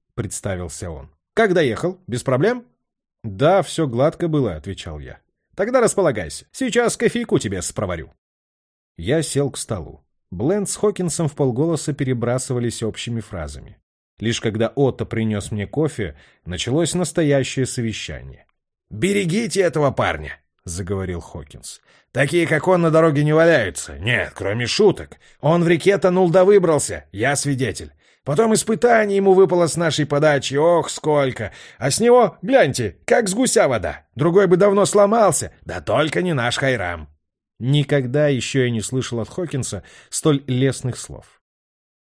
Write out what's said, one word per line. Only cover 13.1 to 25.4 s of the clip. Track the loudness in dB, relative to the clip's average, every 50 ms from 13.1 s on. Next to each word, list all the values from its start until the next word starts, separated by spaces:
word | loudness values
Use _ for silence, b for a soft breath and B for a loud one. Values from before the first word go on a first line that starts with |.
| -8 -8
фразами. | -8 -10 -10 -10 -10 -10 -12 -14 -18 -20 -20 _ _ _ _ _ _ _ _ -6
Лишь | -4 -2 -2 -2
когда | -2 -4 0 0 -2 -2
Отто | 0 2 2 2 0 -2 -6
принёс | -6 -4 -2 -2 -2 -2 -4 -4 -6
мне | -6 -6 -6 -4
кофе, | -2 -2 -2 -2 -2 -4 -8 -8 -8 b b b b b _
началось | -10 -8 -6 -4 -2 0 0 0 0 -2
настоящее | -2 -4 -2 -2 0 0 2 2 2 0 -2 -2 -4 -4 -4
совещание. | -4 -4 -4 -4 -6 -6 -10 -10 -12 -12 -14 -16 -18 -20 _ _ _ _ _ _ _ _ _ _
«Берегите | -6 -4 -2 0 0 0 0 0 -2 -2 -2 -2 0 0
этого | 0 0 0 0 0 0
парня», | 0 0 0 -2 -2 -4 -8 -12 -14 -16 _ _ _ _ _
заговорил | -12 -10 -10 -6 -6 -6 -4 -4 -6 -6 -8
Хокинс. | -10 -12 -16 -18 -18 -18 -20 -18 -18 -18 -18 -20 b b b b b b
«Такие, | -4 -2 -2 0 2 0 0 2
как | 0 0 2 2
он, | 2 4
на | 4 4
дороге | 4 4 4 4 4 2 2
не | 2 4
валяются. | 4 6 6 4 4 2 0 -4 -8 -10 -12 -12 -6
Нет, | -2 0 0 0 -2 -4 -8
кроме | -8 -6 -4 -4 -4 -4
шуток. | -2 0 2 4 4 2 0 -4 -14 -20 b b b b
Он | b